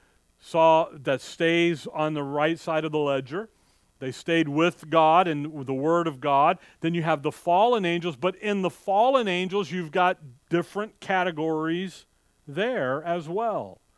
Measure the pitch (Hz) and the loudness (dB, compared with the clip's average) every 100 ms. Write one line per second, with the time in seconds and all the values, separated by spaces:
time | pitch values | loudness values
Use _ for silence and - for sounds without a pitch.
0 | _ _ _ _ - 165 165 160 165 156 | _ _ _ _ -4 4 6 6 2 -4
1 | 135 131 - - 165 170 170 156 - 156 | -4 -4 -4 -2 2 4 2 0 -6 -4
2 | 156 151 143 147 151 165 - 156 156 151 | -2 -2 -4 0 0 0 -2 -2 -2 -2
3 | 147 139 131 160 220 _ _ _ _ _ | 0 -2 -4 -8 -10 _ _ _ _ _
4 | 131 127 - 165 156 147 170 - 160 160 | -12 -8 0 0 2 2 0 0 -2 4
5 | 156 165 180 147 151 156 131 135 151 170 | 6 6 4 0 -6 -8 -6 -2 0 0
6 | 165 135 143 139 151 185 - _ 165 170 | 0 -4 0 4 4 2 -6 _ -4 -2
7 | 160 156 147 - - 175 233 233 180 170 | 0 -2 -2 -6 0 2 2 2 0 -2
8 | 170 127 180 190 214 202 180 - - 196 | -4 -4 -4 -4 -4 -2 -2 -4 -2 2
9 | 240 269 214 180 185 196 156 180 160 180 | 4 2 0 -2 -2 -4 -4 -6 -4 0
10 | 180 185 143 120 _ 170 170 196 220 - | 2 0 -8 -20 _ -4 -2 -6 -8 -10
11 | - 190 180 160 160 156 160 170 190 - | -4 0 0 -2 -4 -2 -2 -4 -6 -12
12 | _ _ _ _ - 143 226 240 131 135 | _ _ _ _ -10 -4 -4 -2 -2 -4
13 | 170 175 151 185 233 185 101 87 _ | -4 -6 -4 -4 -4 -4 -8 -14 _